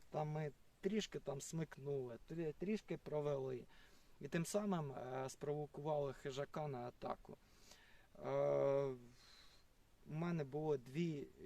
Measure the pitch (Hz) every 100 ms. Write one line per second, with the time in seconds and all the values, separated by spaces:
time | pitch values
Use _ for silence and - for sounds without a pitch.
0 | - 151 156 151 151 - - - 196 214
1 | - 147 - 143 - 160 156 - 135 139
2 | 123 113 - 165 160 - 180 214 - 170
3 | - 151 147 139 131 123 - - - -
4 | - - 139 170 165 208 208 175 147 123
5 | 123 131 131 - 143 147 147 - 147 147
6 | 139 123 143 127 143 - 151 127 120 -
7 | - - - - - - - - - -
8 | - - 127 139 143 143 139 139 139 127
9 | 120 - - - - - - - - -
10 | - 151 175 170 135 147 156 143 123 139
11 | 175 147 - -